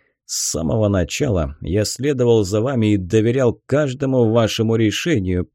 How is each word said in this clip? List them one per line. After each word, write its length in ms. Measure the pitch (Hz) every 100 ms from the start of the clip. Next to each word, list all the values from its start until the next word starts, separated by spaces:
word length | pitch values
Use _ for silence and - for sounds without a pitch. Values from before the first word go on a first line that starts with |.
| _ _ -
«С 260 | - -
самого 360 | 76 - 113 104
начала 720 | 98 87 - 139 92 71 -
я 220 | - 101
следовал 600 | 104 - 139 131 120 113
за 180 | 95 107
вами 320 | 123 127 107
и 40 | 104
доверял 640 | 87 110 110 131 123 - -
каждому 680 | 139 143 123 135 131 113
вашему 440 | 117 107 - 110 113
решению, 680 | 110 - 175 131 92 90 90